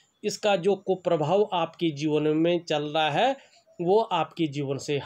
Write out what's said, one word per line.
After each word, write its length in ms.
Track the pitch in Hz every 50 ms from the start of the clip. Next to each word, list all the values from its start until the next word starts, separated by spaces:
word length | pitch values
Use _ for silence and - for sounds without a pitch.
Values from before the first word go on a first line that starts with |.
| _ _ _ _ -
इसका 320 | 208 202 - - 208 202
जो 180 | 190 165 202 196
कुप्रभाव 680 | 196 - - 185 180 - 175 170 156 151 143 180 208 214 202 185
आपके 380 | 175 165 165 - - 170 165
जीवन 320 | 147 139 151 156 151 151 151 156 151
में 220 | 156 165 170 175 170
चल 240 | 170 - 156 147 147
रहा 260 | 151 147 160 156 151
है 260 | 143 170 220 262 269 269 - - _ - _ _ _ -
वो 200 | 175 170 196 220 226
आपके 440 | 220 185 165 151 - - - 165
जीवन 320 | 151 135 143 143 135 139 127
से 200 | - - 147 135 -